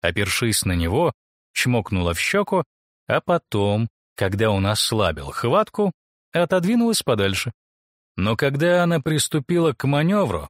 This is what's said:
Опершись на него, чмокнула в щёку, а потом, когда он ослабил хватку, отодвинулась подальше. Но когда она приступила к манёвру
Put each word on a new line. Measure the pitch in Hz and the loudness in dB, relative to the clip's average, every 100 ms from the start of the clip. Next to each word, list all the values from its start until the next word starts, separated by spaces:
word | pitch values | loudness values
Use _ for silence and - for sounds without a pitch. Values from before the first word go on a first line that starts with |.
Опершись | 85 85 98 - 120 107 | -2 -2 -2 -2 -2 0
на | 98 | -2
него, | 87 82 110 170 - _ _ _ | -2 0 0 -2 -4 _ _ _
чмокнула | - 127 123 98 95 87 | -4 0 0 0 -2 0
в | 85 | -2
щёку, | - 196 202 190 151 _ _ _ - | -2 -2 0 -2 -4 _ _ _ -2
а | 143 | -2
потом, | - 175 _ 107 101 104 113 _ _ - | 0 -2 _ 0 2 0 -2 _ _ -2
когда | 98 98 110 | -2 2 0
он | 98 98 | 2 0
ослабил | 107 - 110 92 78 71 | 0 0 0 0 -2 -8
хватку, | - 117 175 214 - 202 - _ _ _ | -4 0 0 0 -2 -2 -2 _ _ _
отодвинулась | 165 170 185 175 240 233 220 | -2 2 2 2 2 2 0
подальше. | - 110 98 95 - - _ _ _ _ _ - | 0 0 0 0 -6 -10 _ _ _ _ _ -4
Но | 98 113 | -2 0
когда | 143 139 170 175 | 0 0 2 2
она | 175 165 | 2 0
приступила | 165 156 - 156 127 175 165 | 0 -2 0 -4 0 0 2
к | - 135 | 0 0
манёвру | 143 160 208 165 87 71 | 2 2 2 0 -2 -6